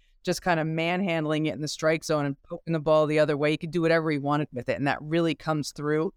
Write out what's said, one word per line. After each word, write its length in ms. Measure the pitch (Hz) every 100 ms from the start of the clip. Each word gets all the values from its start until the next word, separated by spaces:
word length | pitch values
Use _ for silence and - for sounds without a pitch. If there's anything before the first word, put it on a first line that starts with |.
| _ _
just 200 | - 170
kind 180 | 190 165
of 60 | 156
manhandling 800 | 160 165 180 202 165 151 156 156
it 80 |
in 80 | 123
the 60 | 151
strike 360 | - 160 160
zone 220 | - 151 143
and 160 | 139
poking 320 | _ 170 -
the 40 | 165
ball 280 | 151 156 151
the 120 | 151
other 200 | 151 143
way. 140 | 151
He 40 | 156
could 140 | 165
do 100 | 175
whatever 300 | 160 165 160
he 80 | 143
wanted 300 | 143 147 151
with 160 | 123 117
it. 80 | 101
And 100 | 139
that 140 | -
really 340 | 151 165 165
comes 380 | - 156 156 143
through 400 | - 147 151 175